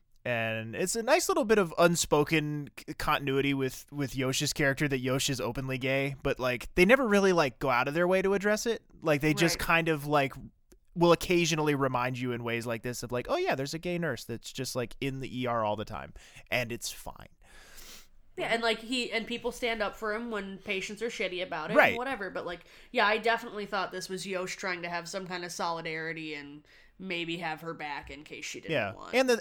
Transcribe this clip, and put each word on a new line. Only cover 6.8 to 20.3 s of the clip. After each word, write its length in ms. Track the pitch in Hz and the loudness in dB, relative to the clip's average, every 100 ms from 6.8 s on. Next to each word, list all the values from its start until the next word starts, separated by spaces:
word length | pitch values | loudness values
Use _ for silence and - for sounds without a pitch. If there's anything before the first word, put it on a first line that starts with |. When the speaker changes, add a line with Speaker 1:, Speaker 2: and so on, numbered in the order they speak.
Speaker 1:
never 220 | 180 269 247 | 6 8 6
really, 260 | 202 196 | 4 6
like, 280 | 175 143 - | 6 4 2
go 100 | 139 | 2
out 160 | 123 131 | 2 2
of 80 | |
their 140 | 147 180 | 2 4
way 140 | 185 | 4
to 120 | 190 | 4
address 320 | 196 202 214 240 | 2 2 0 0
it. 160 | 220 - - | -4 -8 -6
Like, 180 | 156 147 | 2 4
they 120 | 151 | 4
just 200 | 147 165 - | 4 4 2
Speaker 2:
Right. 60 | - | 2
Speaker 1:
kind 220 | 165 165 | 4 4
of, 180 | 156 147 | 0 2
like, 280 | 147 135 - - - _ - _ - | 2 2 -4 -16 -20 _ -20 _ 4
will 160 | 170 | 6
occasionally 640 | 160 - 175 165 160 151 143 | 6 6 4 4 2 2 4
remind 420 | 135 127 127 127 | 2 2 0 0
you 140 | 123 | -2
in 100 | 120 | -2
ways 240 | 117 117 117 | 0 -2 -2
like 160 | 117 | -4
this 220 | 123 131 | -4 -6
of, 80 | 120 | -4
like, 140 | 123 - | -4 0
"Oh 60 | 302 | 0
yeah, 180 | 370 | 2
there's 180 | 139 139 | 0 -2
a 60 | 160 | -4
gay 200 | 175 175 | -4 -2
nurse 260 | 170 117 | -2 -4
that's 280 | - 117 - | -6 -10 -8
just, 220 | - 127 | -8 -4
like, 220 | 131 120 - | -2 -4 -4
in 200 | 135 135 | -4 -4
the 220 | 127 123 | -8 -4
E 40 | 123 | -2
R 180 | 117 | 0
all 120 | 107 107 | 0 0
the 80 | |
time, 280 | 104 101 69 - - - - | -4 -8 -12 -16 -20 -20 -4
and 220 | 117 117 | -2 -2
it's 180 | 117 - | -6 -8
fine." 380 | - - - - _ - - - - - - - - - - | -10 -14 -16 -20 _ -20 -20 -20 -20 -18 -20 -20 -20 -20 -8
Speaker 2:
Yeah, 100 | 277 | -2
and, 180 | 226 | 0
like, 160 | 226 220 | 2 0
he, 320 | 220 254 240 | -2 -2 -2
and 160 | 214 214 | -2 -4
people 240 | 240 262 | -4 -4
stand 280 | - 240 226 | -4 -4 -2
up 140 | 202 - | -2 -2
for 160 | 220 | -4
him 200 | 214 240 | -4 -4